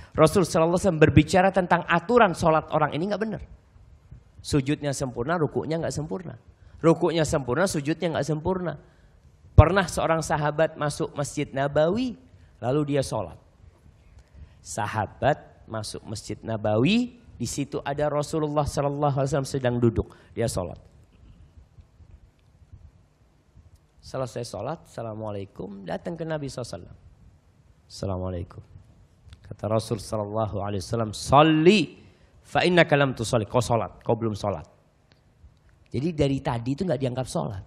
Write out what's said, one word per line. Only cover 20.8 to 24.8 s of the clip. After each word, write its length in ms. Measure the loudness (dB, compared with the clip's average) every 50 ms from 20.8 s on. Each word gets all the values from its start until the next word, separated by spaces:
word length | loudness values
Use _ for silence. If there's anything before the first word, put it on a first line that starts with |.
| -18 -20 -20 -20 -20 _ -20 -20 -20 -20 -20 -20 -20 -20 _ -20 -20 _ _ -20 -20 _ _ -20 -20 -20 -20 -20 -20 -20 _ _ _ _ _ _ -20 _ -20 -20 -20 -20 -20 _ _ _ _ _ _ _ _ _ _ _ _ -20 -20 -20 -20 _ _ _ _ _
Selesai 480 | -18 -12 -8 -8 -8 -6 -8 -10 -10
sholat, 320 | -8 -10 -8 -8 -8 -10 -10